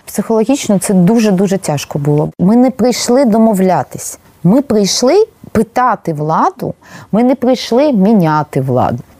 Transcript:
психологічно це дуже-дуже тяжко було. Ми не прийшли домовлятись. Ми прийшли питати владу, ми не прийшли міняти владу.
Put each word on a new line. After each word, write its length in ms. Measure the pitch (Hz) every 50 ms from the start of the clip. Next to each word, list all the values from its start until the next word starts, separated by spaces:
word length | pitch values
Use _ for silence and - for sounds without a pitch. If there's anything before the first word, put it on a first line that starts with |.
| _
психологічно 760 | - - - 190 - 226 220 220 - 277 - - - 202 180
це 140 | - - 190
дуже-дуже 640 | 185 175 185 233 240 214 214 190 175 208 170 196
тяжко 420 | 185 - - 151 135 - - - 151
було. 300 | 143 151 147 151 160 156 - -
Ми 160 | 175 190 226
не 160 | 247 254 262
прийшли 540 | - - 202 247 240 - - 240 240 269 285
домовлятись. 920 | 226 208 226 220 226 208 185 190 185 175 143 123 - - - - - - - _ _ _ _ -
Ми 180 | 170 226 285
прийшли 640 | 254 - 214 214 202 180 - - 247 262 339 415 440 - - _ - -
питати 600 | - 214 220 - - 247 247 247 - - - 170 156
владу, 600 | 147 151 156 160 196 277 381 381 254 190 - - _ _ - - - - -
ми 120 | 190 220 247
не 120 | 247 277
прийшли 580 | - 240 254 254 - - - 226 254 302 302 254
міняти 680 | 190 185 214 233 196 165 156 151 156 143 - - 143
владу. 380 | 131 135 123 123 104 - 117 123 - _ -